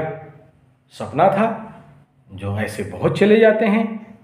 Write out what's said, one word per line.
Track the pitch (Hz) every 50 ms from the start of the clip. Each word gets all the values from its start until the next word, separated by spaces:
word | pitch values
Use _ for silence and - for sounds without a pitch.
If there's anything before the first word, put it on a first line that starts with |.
| 156 - - - - - - - - _ _ _ _ _ _ _ _ _ -
सपना | - 113 101 110 135 170 196
था, | - 202 220 226 - - - - - - - - - _ _ _ _ _ _ _
जो | 95 95 98 98 101 104
ऐसे | 107 104 - - 104
बहुत | - - - - 165 - -
चले | 196 208 214 226
जाते | 220 220 214 - 226
हैं, | 214 202 226 214 - - - - - - -